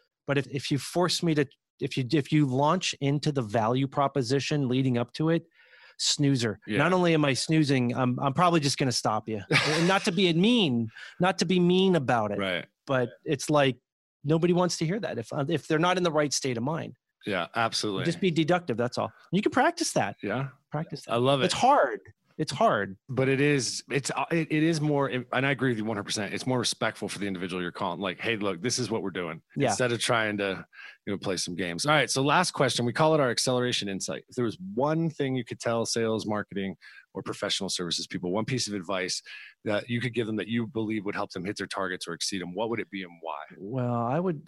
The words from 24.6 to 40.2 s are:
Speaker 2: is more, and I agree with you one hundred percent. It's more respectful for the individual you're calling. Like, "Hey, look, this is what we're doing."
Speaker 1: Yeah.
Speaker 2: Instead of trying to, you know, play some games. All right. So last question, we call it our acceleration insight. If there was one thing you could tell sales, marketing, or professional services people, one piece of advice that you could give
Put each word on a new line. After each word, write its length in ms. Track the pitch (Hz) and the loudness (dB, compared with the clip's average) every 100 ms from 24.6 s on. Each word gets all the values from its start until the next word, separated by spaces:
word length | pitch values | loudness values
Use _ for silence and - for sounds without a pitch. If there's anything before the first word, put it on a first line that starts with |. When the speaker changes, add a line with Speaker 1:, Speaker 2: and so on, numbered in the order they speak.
Speaker 2:
is 160 | 160 160 | 2 2
more, 280 | 151 143 135 | 2 2 2
and 180 | 123 120 | -2 -2
I 180 | 123 139 | 0 0
agree 200 | 120 131 | 2 0
with 60 | 110 | 0
you 60 | |
one 140 | 107 104 | -2 -4
hundred 80 | 101 | -4
percent. 280 | 113 95 | -4 -4
It's 140 | 101 127 | -4 0
more 100 | 127 | 0
respectful 500 | 101 - 110 - 101 | 0 -2 -4 -4 -8
for 100 | 85 | -4
the 80 | 101 | -4
individual 340 | 90 92 92 | -4 -4 -4
you're 120 | 87 | -4
calling. 260 | - 98 85 | -4 -4 -4
Like, 180 | 95 85 | -4 -4
"Hey, 160 | 110 110 | -4 -2
look, 240 | 101 85 | -2 -2
this 180 | 120 127 | -4 -2
is 100 | 104 | -2
what 120 | 113 | -4
we're 60 | 95 | -4
doing." 320 | 92 82 80 _ 143 | -6 -6 -8 _ -2
Speaker 1:
Yeah. 100 | 127 | 0
Speaker 2:
Instead 240 | - 123 | 2 0
of 80 | 117 | 0
trying 380 | - 117 107 101 | 0 2 0 0
to, 280 | 98 87 - - - - 104 | -2 -4 -8 -18 -20 -12 -8
you 60 | |
know, 60 | 95 | -4
play 180 | 98 90 | -2 -2
some 180 | - 87 | -4 -4
games. 280 | 87 85 147 | -4 -2 2
All 60 | |
right. 180 | 151 120 | 2 2
So 120 | 135 | 0
last 300 | 143 165 175 | 2 2 2
question, 340 | - 131 - 120 | 0 0 0 -2
we 80 | |
call 200 | 117 156 | 2 4
it 60 | 156 | 4
our 100 | 127 | 2
acceleration 600 | - 135 127 123 - 101 | 0 0 0 0 -2 -4
insight. 340 | 95 - 69 - | -6 -6 -8 -8
If 80 | 123 | -4
there 80 | 117 | -2
was 120 | 87 95 | -4 -6
one 360 | 110 143 160 165 | -2 0 2 0
thing 260 | - 135 131 | -2 -4 -4
you 80 | |
could 160 | 117 113 | -6 -6
tell 260 | 120 117 107 | -2 -2 0
sales, 400 | 117 113 110 95 | 0 0 -2 -2
marketing, 520 | 104 - 98 95 - - - _ | -4 -4 -6 -6 -8 -16 -20 _
or 80 | 95 | -12
professional 440 | - - 101 - 92 | -8 -6 -4 -4 -4
services 400 | - 85 82 82 | -4 -4 -4 -6
people, 240 | 95 90 | -6 -4
one 140 | 101 110 | -4 -2
piece 240 | 127 104 | -4 -4
of 40 | |
advice 480 | 101 85 95 92 - - - - _ 110 | -6 -4 -4 -4 -6 -10 -18 -18 _ -4
that 240 | 104 120 | -4 -2
you 100 | 120 | -4
could 140 | 123 | -4
give 120 | 120 | -4